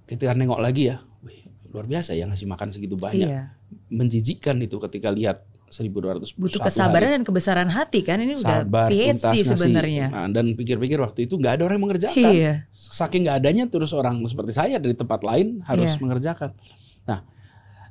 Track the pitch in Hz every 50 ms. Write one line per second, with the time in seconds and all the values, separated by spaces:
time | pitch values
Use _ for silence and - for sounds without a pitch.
0 | _ - 123 117 139 127 123 127 131 127 120 - 117 123 131 143 139 120 131 -
1 | - - - _ - - - - - - - - - - - 104 107 120 147 175
2 | 170 - - 82 87 101 98 95 104 98 90 90 101 101 98 101 101 95 98 92
3 | 92 101 - - 180 151 139 135 135 139 - - _ - - - - - 117 113
4 | 123 120 113 113 110 135 175 - - 151 135 123 120 104 98 104 107 92 - 101
5 | 107 107 101 107 110 101 95 - - - - _ _ _ - - 113 101 98 101
6 | 92 92 92 87 101 - - - 185 180 - - - 190 - - 190 180 170 -
7 | 208 269 294 269 233 - 185 180 - 196 185 180 180 180 175 247 311 - - 202
8 | - 165 175 214 233 262 294 277 208 113 110 107 107 98 104 113 113 113 104 101
9 | 101 - 117 - - 226 240 220 202 - 196 175 175 170 170 156 156 156 151 143
10 | 135 135 127 101 90 98 104 117 117 117 113 117 123 117 123 110 123 131 151 147
11 | 127 107 - - 120 120 190 165 131 120 127 156 170 180 202 208 196 202 190 175
12 | 190 - - 262 240 226 196 165 160 151 147 151 - - - - - - - -
13 | 170 156 170 185 175 151 139 135 131 143 175 233 254 240 - 165 156 151 165 143
14 | 131 123 120 117 113 117 127 147 104 113 110 135 170 254 269 208 139 120 117 -
15 | 123 117 113 107 104 104 117 156 202 220 240 202 175 175 165 175 175 165 156 147
16 | 135 127 123 123 135 165 170 - 147 135 98 - - - - - - - _ _
17 | - - 104 92 - - - - - - - - - - - - - -